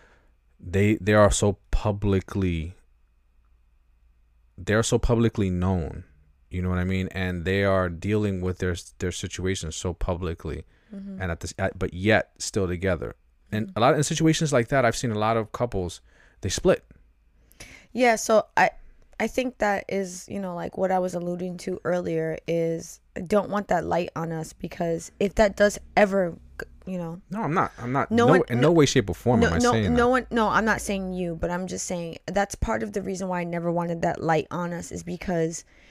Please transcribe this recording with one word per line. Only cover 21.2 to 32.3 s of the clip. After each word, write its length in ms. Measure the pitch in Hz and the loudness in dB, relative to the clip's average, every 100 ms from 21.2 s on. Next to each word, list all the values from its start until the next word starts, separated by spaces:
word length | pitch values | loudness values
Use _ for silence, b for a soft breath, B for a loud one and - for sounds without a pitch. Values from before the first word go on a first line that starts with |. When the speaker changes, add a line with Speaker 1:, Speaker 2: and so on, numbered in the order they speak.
| 175 175 180 175 | -6 -6 -6 -8
Speaker 2:
to 200 | - 185 | -8 -6
earlier 540 | - 180 180 165 160 156 - | -2 -2 -2 -2 -2 -6 -4
is 520 | 170 165 165 165 - _ - | -2 0 -4 -8 -18 _ -12
I 40 | |
don't 280 | 170 208 185 | 0 2 2
want 200 | 202 202 | -4 0
that 140 | 175 160 | 0 0
light 240 | 170 175 - | -2 -2 -6
on 160 | 165 | -6
us, 220 | 160 160 | -6 -8
because 580 | - 165 - 170 165 - _ | -10 -14 -4 -4 -4 -6 _
if 160 | 196 - | -2 4
that 200 | 214 - | 2 6
does 220 | 208 - - - | 2 2 -2 2
ever, 400 | 202 196 180 170 - - | 4 4 0 -4 -18 -14
g-, 320 | - - - | -14 -14 -12
you 60 | 185 | -8
know. 200 | 170 170 - | -8 -10 -10
Speaker 1:
No, 100 | 202 | -6
I'm 120 | 180 175 | -2 0
not. 160 | 135 - | -2 -4
I'm 120 | 120 | -4
not. 200 | 135 - | -2 2
Speaker 2:
No 160 | 226 240 | 4 6
Speaker 1:
No, 40 | |
Speaker 2:
one, 80 | 370 - | 6 4
Speaker 1:
in 120 | 120 | 2
Speaker 2:
no, 60 | 147 | 4
Speaker 1:
no 20 | |
way, 120 | 170 139 | 6 6
shape, 240 | 135 104 | 4 0
or 60 | 87 | -2
form 240 | - 123 | 2 4
Speaker 2:
no, 80 | 117 | 4
Speaker 1:
am 60 | |
I 40 | 82 | 4
Speaker 2:
no, 140 | 240 | 4
Speaker 1:
saying 220 | 233 202 240 | 4 2 4
Speaker 2:
no 100 | 240 | 4
Speaker 1:
that. 40 | |
Speaker 2:
one, 180 | 254 240 | 2 0
no, 200 | 233 214 | 0 2
I'm 160 | 180 220 | 2 2
not 160 | 202 | -2
saying 320 | - 196 185 | -2 -4 -4
you, 220 | 185 175 165 | -4 -4 -4
but 140 | 170 | -4
I'm 160 | 180 185 | -4 -6
just 200 | 185 - | -8 -6
saying 300 | 180 170 - | -6 -6 -10
that's 280 | - | -4